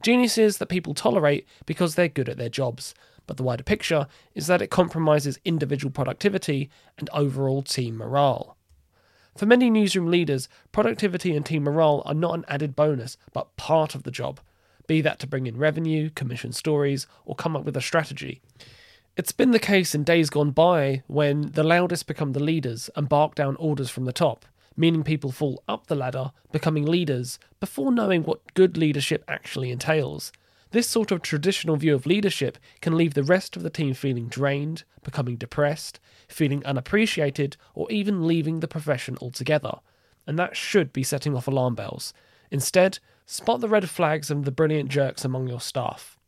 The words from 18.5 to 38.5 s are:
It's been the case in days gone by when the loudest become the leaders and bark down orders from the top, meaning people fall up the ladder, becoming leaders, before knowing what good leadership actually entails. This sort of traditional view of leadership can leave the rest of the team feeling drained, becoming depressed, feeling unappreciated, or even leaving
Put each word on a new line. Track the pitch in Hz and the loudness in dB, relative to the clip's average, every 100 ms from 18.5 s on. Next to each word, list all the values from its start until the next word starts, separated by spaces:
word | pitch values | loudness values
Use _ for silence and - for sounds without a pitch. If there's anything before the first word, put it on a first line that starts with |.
| _ - - - - _ - | _ -20 -20 -20 -20 _ -6
It's | - | -6
been | - 262 | 2 4
the | 226 | 4
case | - 196 175 | 4 2 4
in | 151 | 0
days | 147 170 151 | 4 4 4
gone | 147 147 | 2 2
by | 135 170 170 139 135 - | 4 6 6 2 0 -2
when | 139 147 147 143 | 0 2 2 -2
the | 139 | 0
loudest | 156 170 175 175 - | 4 4 2 -2 -6
become | 147 147 | -4 -2
the | 135 | 0
leaders | 147 165 135 113 - | 0 0 -2 -8 -8
and | - 143 | -4 2
bark | 147 151 | 4 2
down | - 139 135 | 2 -2 0
orders | 160 143 127 | -2 -2 -4
from | - | -4
the | 127 | -4
top, | - 160 - _ _ _ - | 0 0 0 _ _ _ 2
meaning | 165 165 | 4 4
people | 156 156 135 | 0 -2 -2
fall | 127 147 127 - | -4 -4 -4 -6
up | 220 - | -6 -4
the | 147 | -4
ladder, | 127 131 131 - _ | -2 -4 -8 -10 _
becoming | 156 165 156 147 | -2 0 0 2
leaders, | 175 160 127 123 - _ - | 2 2 -2 -4 -10 _ -10
before | 196 - 269 | -8 -2 0
knowing | 240 208 175 | 2 4 2
what | 156 - _ | 2 -4 _
good | - 185 165 | 4 4 4
leadership | 156 147 135 151 - | 0 2 0 -2 -4
actually | 143 - - 127 | -10 -8 -6 -4
entails. | 123 156 156 143 147 - _ _ _ _ | -4 0 0 0 -6 -14 _ _ _ _
This | 233 240 | -2 0
sort | 226 208 | 0 0
of | 180 | -2
traditional | - 151 175 196 165 151 | -2 -2 0 -2 -2 0
view | 156 | 2
of | 139 143 | 2 2
leadership | 202 196 - 139 - _ - | 2 2 0 -4 -6 _ -6
can | 165 165 | -2 2
leave | 165 | 2
the | 143 | 2
rest | 139 185 - 180 | 2 2 0 -8
of | |
the | 170 | -8
team | - 143 | -4 -4
feeling | 131 139 120 117 | -2 -2 -4 -4
drained, | 127 139 143 151 165 - - | -2 -2 -2 -4 -8 -14 -18
becoming | - - 123 120 | -10 -6 -4 -6
depressed, | 117 - 147 156 - - _ _ _ | -8 -2 0 -2 -10 -18 _ _ _
feeling | - 151 143 139 | -2 0 0 -2
unappreciated, | 135 - 208 220 - 147 143 143 - _ | -4 0 2 2 2 -2 0 -4 -4 _
or | - - | -10 -4
even | 214 202 196 165 | -2 0 0 2
leaving | 165 151 | 2 0